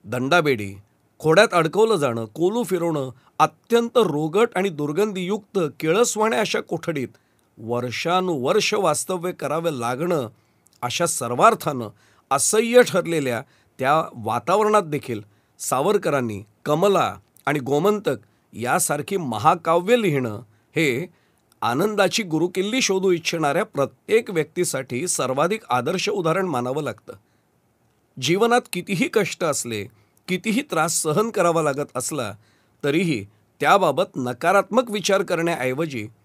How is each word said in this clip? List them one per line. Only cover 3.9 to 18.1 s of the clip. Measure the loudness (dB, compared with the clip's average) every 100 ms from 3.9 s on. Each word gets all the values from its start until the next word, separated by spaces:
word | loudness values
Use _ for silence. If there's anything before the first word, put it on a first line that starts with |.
| 2
रोगट | 2 0 0 2 2 2
आणि | -2
दुर्गंधीयुक्त | -2 -4 -2 -2 -2 -4 -6 -4 -4 -4 -2
किळसवाण्या | 0 2 2 2 0 0
अशा | 0 -2
कोठडीत | -4 -6 -4 -6 -6 _ _ _ _ -16
वर्षानुवर्ष | -6 -4 -4 -6 0 0 0 -2 0 0 2
वास्तव्य | 0 0 0 -4 -4 -6
करावं | -6 -4 -4 -4
लागणं, | -4 -4 -4 -2 -2 -4 _ _ _ _ _
अशा | -8 -2 -2
सर्वार्थानं | -2 -4 4 4 4 -4 -6 -8 _ _ _ _
असह्य | 0 2 2 6 6
ठरलेल्या | 6 2 0 -2 -2 -4 -8 _ _ -4
त्या | 2 2 0
वातावरणात | -6 -4 -4 0 2 4 2
देखील | 2 -6 -6 -8 -10 _ _ _
सावरकरांनी | -4 0 2 2 0 -2 -2 -6 -12 _
कमला | -2 2 4 4 0 -4 _ _ -4
आणि | -4
गोमंतक | 0 2 2 0 -2